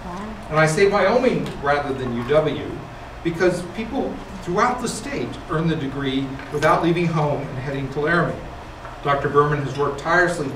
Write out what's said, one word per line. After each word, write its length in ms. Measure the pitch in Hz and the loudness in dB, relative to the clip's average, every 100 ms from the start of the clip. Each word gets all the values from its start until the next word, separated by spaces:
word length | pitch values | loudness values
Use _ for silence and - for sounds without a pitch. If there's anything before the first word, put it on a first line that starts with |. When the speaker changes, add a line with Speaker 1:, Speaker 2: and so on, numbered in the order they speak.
Speaker 1:
Wow. 300 | 180 180 214 - - | -10 -10 -10 -10 -2
Speaker 2:
And 80 | 156 | 4
I 80 | 156 | 4
say 220 | 196 196 | 6 4
Wyoming 600 | 196 190 247 247 165 - - | 4 4 4 4 2 -2 -2
rather 300 | 139 143 135 | 0 0 0
than 220 | 123 123 120 | -4 -4 -4
U 80 | 120 | 2
W 420 | 147 151 113 95 - - - - - | 4 4 0 -6 -8 -10 -14 -14 -6
because 400 | 170 170 180 - - - | -4 2 2 2 -2 -6
people 380 | 220 269 - - - 190 | -4 -4 -4 -6 -10 -10
throughout 380 | - 185 214 247 | -2 2 2 2
the 80 | 226 | -4
state 400 | - 143 139 120 - - | -6 -6 -6 -6 -8 -4
earn 180 | 151 165 | 0 0
the 80 | 139 | 0
degree 500 | 135 139 135 135 135 135 - | -2 -4 -2 -2 -2 -6 -6
without 280 | 147 156 160 | 0 4 4
leaving 240 | 165 175 170 | 4 2 2
home 360 | 160 147 131 | 2 0 0
and 160 | - 127 | -4 -6
heading 280 | 135 135 131 | -6 -4 -4
to 80 | 151 | -2
Laramie. 340 | 151 170 131 - - - - - - - | 2 2 2 -2 -10 -14 -14 -14 -14 -6
Doctor 260 | 143 143 143 | 0 0 4
Berman 340 | 143 147 143 | 4 4 2
has 140 | 131 143 | -2 -2
worked 240 | 143 - | -2 -2
tirelessly 480 | 160 175 175 151 135 | 2 4 4 2 -4